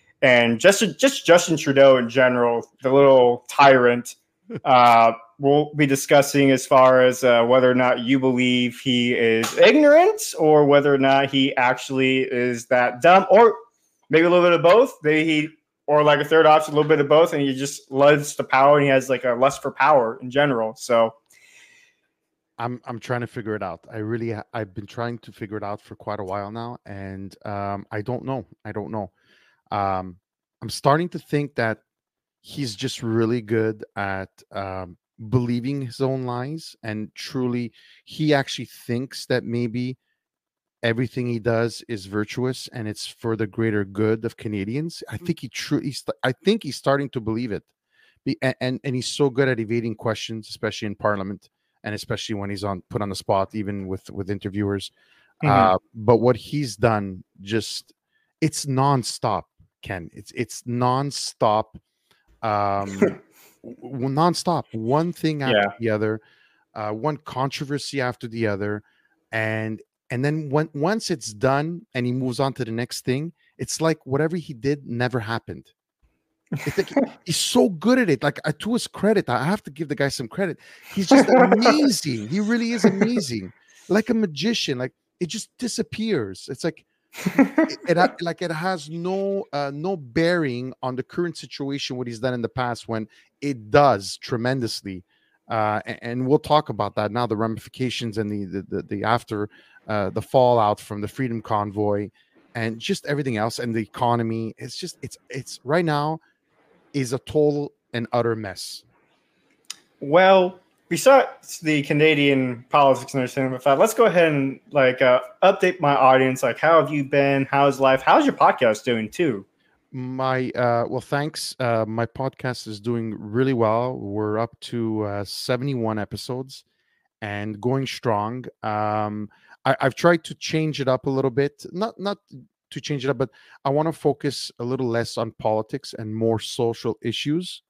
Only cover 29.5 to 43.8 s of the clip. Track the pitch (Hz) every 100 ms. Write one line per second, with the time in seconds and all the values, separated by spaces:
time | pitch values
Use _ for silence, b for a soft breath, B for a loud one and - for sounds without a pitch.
29.5 | _ _ 104 98 95 92 90 _ _ _
30.5 | _ 110 - 143 151 175 165 - 147 147
31.5 | - 113 104 _ _ _ _ _ _ -
32.5 | - 131 98 127 - 117 113 113 123 107
33.5 | 113 110 110 - - 98 95 95 _ _
34.5 | 101 98 95 92 87 _ - 110 127 120
35.5 | 120 123 139 127 113 135 135 123 120 127
36.5 | 160 - - 113 107 107 - - 135 123
37.5 | 120 120 b b b _ - 156 143 135
38.5 | - 117 - - 120 131 - - 123 107
39.5 | 120 120 117 123 127 _ _ _ _ _
40.5 | _ _ _ 117 113 127 - 123 117 110
41.5 | 113 117 - - 110 95 104 107 - 127
42.5 | 127 - 127 107 101 - - 117 110 107
43.5 | 104 113 104